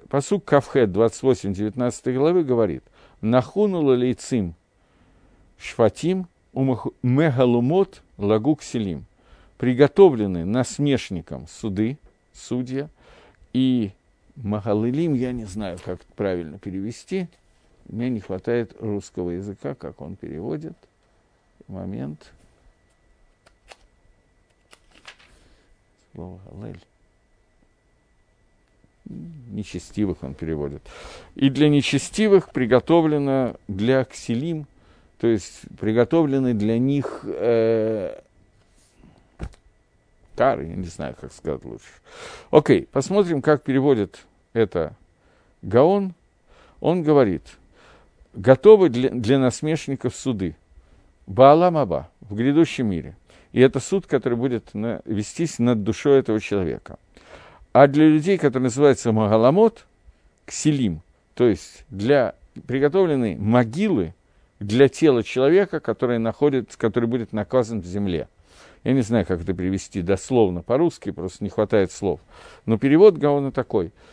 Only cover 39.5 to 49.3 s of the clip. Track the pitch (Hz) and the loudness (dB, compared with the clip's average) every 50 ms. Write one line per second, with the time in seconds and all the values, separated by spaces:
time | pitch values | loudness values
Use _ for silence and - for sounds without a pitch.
39.5 | - _ _ _ _ _ _ _ _ _ _ _ _ _ _ _ - - 120 135 | -16 _ _ _ _ _ _ _ _ _ _ _ _ _ _ _ -4 -2 0 0
40.5 | 117 - 76 85 90 95 92 85 - - 76 64 - - - 65 - - - 76 | 0 -2 -6 -8 -8 -10 -10 -10 -10 -10 -10 -10 -12 -14 -16 -20 -18 -12 -8 -8
41.5 | 71 - - 65 55 - - - - _ _ - - - - - - - - - | -8 -8 -10 -14 -18 -18 -20 -20 -20 _ _ -20 -20 -20 -18 -18 -18 -20 -2 2
42.5 | - 156 - - 120 90 - - - 139 131 - 190 208 196 175 165 139 - 156 | 4 4 6 6 4 2 2 -2 -4 -4 -2 0 0 0 0 0 -2 -2 0 0
43.5 | 151 135 - 139 131 139 131 147 131 107 101 87 - - - _ _ _ _ _ | 0 0 0 -2 0 2 2 2 2 2 0 -2 -6 -12 -20 _ _ _ _ _
44.5 | - 113 113 95 - 87 80 76 - - _ _ _ _ _ _ _ _ _ _ | -2 -2 -2 0 -2 -4 -4 -6 -8 -14 _ _ _ _ _ _ _ _ _ _
45.5 | _ _ - 95 98 120 147 175 196 202 196 190 175 _ _ _ _ _ _ _ | _ _ -6 0 2 4 4 4 4 0 -2 -4 -8 _ _ _ _ _ _ _
46.5 | _ _ _ _ _ - - 151 175 185 156 151 147 143 123 101 85 73 - - | _ _ _ _ _ -4 -2 0 0 0 2 4 4 4 4 4 0 -4 -8 -12
47.5 | - _ _ _ _ _ _ - - _ _ _ _ _ _ _ - 98 95 127 | -20 _ _ _ _ _ _ -20 -20 _ _ _ _ _ _ _ -14 0 4 4
48.5 | 131 131 - 208 220 202 185 147 113 120 131 - - 123 110 107 | 6 8 10 10 10 10 8 4 2 0 -2 -2 -2 -2 0 2